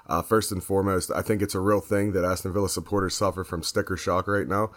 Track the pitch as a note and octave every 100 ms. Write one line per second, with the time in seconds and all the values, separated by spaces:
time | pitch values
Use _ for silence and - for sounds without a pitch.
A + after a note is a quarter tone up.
0 | - E2+ - A2 - F#2+ - G2 G2 F#2
1 | - E2+ - G#2 G2 F#2+ F#2+ G#2 - G2+
2 | G2+ F#2 F2+ F#2 F#2+ F#2+ F#2+ - D#2+ G2+
3 | F#2 - G2 F2 F2+ E2+ - G#2 G2 F2+
4 | - F2+ G2 G2+ D#2+ G2 G#2+